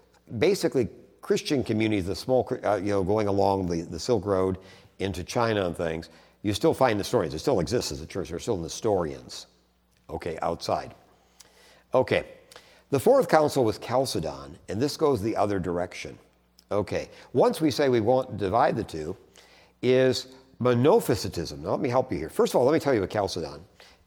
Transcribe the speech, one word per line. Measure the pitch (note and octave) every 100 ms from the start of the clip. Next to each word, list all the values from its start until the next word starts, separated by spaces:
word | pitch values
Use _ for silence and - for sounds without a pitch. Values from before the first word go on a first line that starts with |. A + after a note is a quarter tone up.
| _ _ _ A#2
basically, | D#3+ F#3+ E3 C#3 G#2 - - _
Christian | - G3+ - C#3+
communities, | - A2 A2 G#2+ F2
the | F#2
small, | - B2+ A2 B2
uh, | G2 G2+
you | G2+
know, | G2+
going | F2+ G#2+ G2+
along | G2 G2 G2 F2+
the, | E2+
the | E2 E2+
Silk | - A#2
Road | G2 F#2+ F#2+ F#2+ - - - _
into | G2 F#2
China | E2+ B2 A#2 G#2 F#2
and | E2
things, | E2+ D#2+ D#2+ - _ _
you | G2+
still | G2+ E3
find | C#3+ C3 G#2
Nestorians. | F2+ B2 E2
It | -
still | - A#2
exists | D#2+ A#2+ -
as | C#2
a | D#2+
church. | G2+ D2+
There | E2
are |
still | - G2
Nestorians, | D#2 - A2+ F#2+ D#2+ C2+ - - - _ _ _ _ _ -
okay, | D#2+ F2 D#2+
outside. | E2+ E2+ - E2+ - - _ _ _ _ - _ - _ _
Okay, | B2+ B2+ F2+ - - _ - - - _
the | -
fourth | G#3+ C4+ G3
council | D#3+ D3+ C#3
was | A2+ G2+
Chalcedon, | - B2 C3 G#2 D#2 C#2 C#2 E2 -
and | F#2+
this | C#3+ -
goes | D3+ B2
the | A2 F#2
other | G2+ G2+
direction. | F2 F2 F2+ - D2 B1+ _ _ _ _ _
Okay, | G2+ G2 F2 D2 - -
once | B2+ A3 A#3
we | D#3
say | B2+ C#3+
we | A#2+
won't | G#2 B2+ B2+ G#2+
divide | G2 A2 D3+
the | C#3+
two, | F#2+ D#2+ D2+ F#2+ - - - - _ _
is | A#2+ B2+ C3 A#2+ - - - _
monophysitism. | A#2+ A#2+ C#3 A3+ - A#2+ G2+ F2 D#2 C#2
Now, | E2
let | B2+
me | C3+
help | B2 B2
you | F2
here. | D#2
First | - A3
of | F3
all, | B2+
let |
me | D#3
tell | C#3+
you | A#2+
what | F2+
Chalcedon, | G#2+ G2 F2+ D2+ D2 F2 _ - _